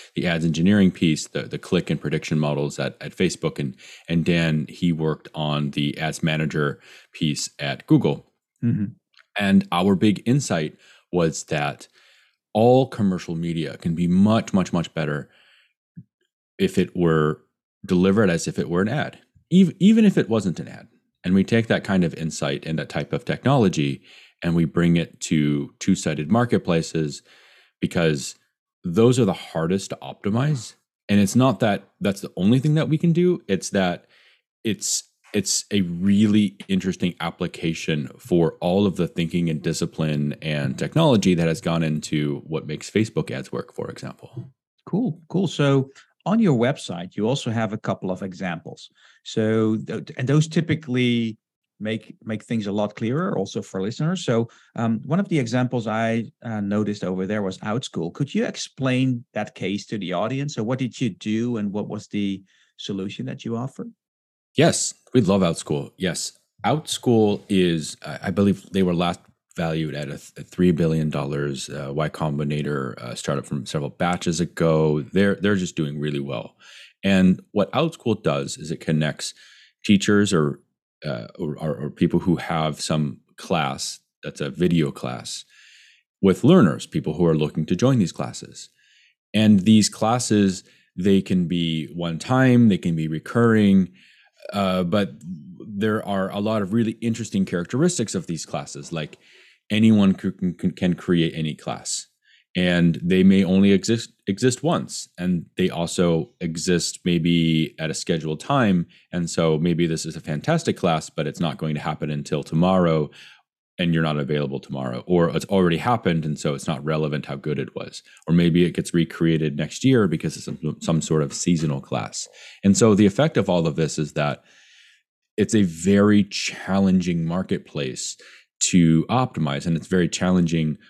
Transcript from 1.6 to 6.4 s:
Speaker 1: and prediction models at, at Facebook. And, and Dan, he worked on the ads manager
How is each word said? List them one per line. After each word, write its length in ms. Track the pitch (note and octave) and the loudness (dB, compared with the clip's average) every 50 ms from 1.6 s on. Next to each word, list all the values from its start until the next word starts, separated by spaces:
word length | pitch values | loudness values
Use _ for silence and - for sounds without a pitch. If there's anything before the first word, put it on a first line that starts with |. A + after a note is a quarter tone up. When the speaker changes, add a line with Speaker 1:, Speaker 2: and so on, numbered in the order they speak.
| - - F#2+ F2 - - | -4 -2 -2 -2 0 -2
Speaker 1:
and 100 | E2 D2 | -4 -4
prediction 380 | - D2+ D2+ D#2 - - E2 D2+ | -2 -4 -4 -4 -4 -2 -2 0
models 400 | D2+ D2 D2 C#2+ D2 C#2+ - - | 0 0 -2 -2 -4 -4 -6 -6
at, 180 | C2+ C2 - _ | -8 -8 -8 _
at 160 | - C#2+ - | -16 -16 -4
Facebook. 420 | - F#2 E2+ - - - D#2 - - | -2 -2 -2 -2 -4 -6 -6 -4 -4
And, 160 | D2 C2+ B1+ - - - - - _ - | -8 -8 -8 -12 -20 -20 -20 -20 _ -2
and 160 | E2+ E2+ D#2 | -2 0 2
Dan, 420 | F2+ E2+ E2+ E2 D#2+ D#2 D#2 C#2+ - | 2 0 2 2 0 0 -2 -2 -6
he 240 | - - F2+ F2 | -6 -2 -2 0
worked 360 | E2 D#2 D#2+ D#2 D2+ - _ - - | 0 0 -2 -4 -4 -6 _ -14 -8
on 360 | D#2+ D2+ D2+ D2 D2+ D2 C#2+ | -6 -4 -4 -2 -2 -4 -4
the 280 | C#2 D2 C#2+ C#2+ B1+ - | -4 -4 -4 -4 -4 -4
ads 240 | D#2 D#2 D2+ - | -6 -6 -4 -2
manager 560 | - D#2+ D#2 D#2 | -2 0 0 0